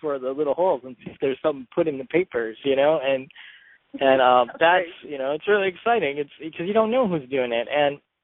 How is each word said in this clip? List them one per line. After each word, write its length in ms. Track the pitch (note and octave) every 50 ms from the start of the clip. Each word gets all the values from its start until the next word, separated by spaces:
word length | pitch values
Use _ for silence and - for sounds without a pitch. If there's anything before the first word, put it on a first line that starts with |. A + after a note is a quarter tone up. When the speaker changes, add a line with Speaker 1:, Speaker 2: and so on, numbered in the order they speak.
Speaker 1:
for 160 | - D3+ C#3 C3+
the 140 | B2+ B2+
little 240 | C3+ C#3+ D#3 C#3+ C3
holes 260 | - F3+ F#3+ D#3+ B2+ B2
and 120 | C3 B2+ _
see 140 | - A#2
if 60 | A2+ -
there's 160 | D3 C3+ C3 - -
something 240 | D#3 D3 C3+ B2+ _ -
put 120 | F3 E3+ D#3+
in 120 | C#3+ C3
the 60 | C3
papers, 520 | - - E3 F#3 _ - A#2+ A#2 A2 A2 - -
you 120 | C#3 C3+
know, 240 | C3+ C#3 D3+ D#3+ D#3 C3
and, 260 | C3+ C#3 C3 C3 C3+ _ - - - - - _ _ _ _ _ _ - -
and, 200 | C3+ C3+ C3 C3+
um, 280 | B2+ B2+ B2 B2+ B2 A#2
Speaker 2:
That's 120 | - -
Speaker 1:
that's, 260 | E3 E3 F3+ F#3 F3+ E3 - - -
Speaker 2:
great. 80 | -
Speaker 1:
you 60 | D3 C3+
know, 140 | C3 C3+ D3
it's 140 | D#3 - G#3
really 200 | G#3 G3+ G3 F#3+
exciting. 500 | F3+ - - A3+ A#3+ A3+ E3 C#3 C#3 D3
It's 140 | C#3+ C#3+ - -
because 260 | D3 D#3+ D#3 - E3+
you 80 | F#3 G#3
don't 160 | A3+ A3 G#3+
know 180 | A#3 C4 B3+ F#3+
who's 220 | F3 D#3 B2+ B2
doing 220 | C3+ C3+ B2 A#2+
it. 160 | A#2 A#2 A#2 -
And, 280 | C3+ D3 D3 C#3+ C#3+ C#3+ _ _ _ _